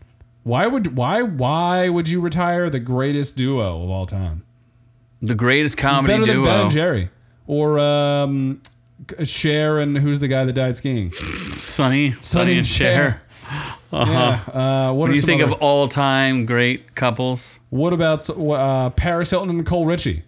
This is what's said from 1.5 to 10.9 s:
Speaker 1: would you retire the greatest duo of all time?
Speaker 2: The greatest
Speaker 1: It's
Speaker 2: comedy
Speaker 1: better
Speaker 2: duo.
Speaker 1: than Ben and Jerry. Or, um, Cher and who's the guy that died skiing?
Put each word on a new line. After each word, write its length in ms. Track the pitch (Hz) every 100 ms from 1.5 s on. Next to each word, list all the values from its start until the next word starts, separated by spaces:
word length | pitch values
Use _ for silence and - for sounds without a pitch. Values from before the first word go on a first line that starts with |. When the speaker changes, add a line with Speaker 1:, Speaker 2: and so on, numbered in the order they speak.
| 156 175 180 180
Speaker 1:
would 200 | 175 165
you 120 | 175
retire 500 | 170 160 175 175 175
the 100 | 135
greatest 560 | 120 127 139 143 135 -
duo 460 | 127 135 98 82
of 80 | 90
all 160 | 95 92
time? 380 | 98 90 80 - _ _ _ _ _ _ _
Speaker 2:
The 140 | 110
greatest 400 | 110 120 139 151
Speaker 1:
It's 80 | -
Speaker 2:
comedy 320 | 139 131 143
Speaker 1:
better 180 | 214 220
Speaker 2:
duo. 120 | -
Speaker 1:
than 0 |
Ben 160 | - 180
and 100 | -
Jerry. 400 | 151 175 123 90 _ _ _ -
Or, 300 | 147 151 151
um, 840 | 147 147 143 143 143 139 131 143 - _ _ - - -
Cher 540 | 147 - 156 151 151 151
and 180 | 147 143
who's 220 | 147 143
the 80 | 143
guy 160 | 131
that 80 | 131
died 240 | 127 131 120
skiing? 340 | 139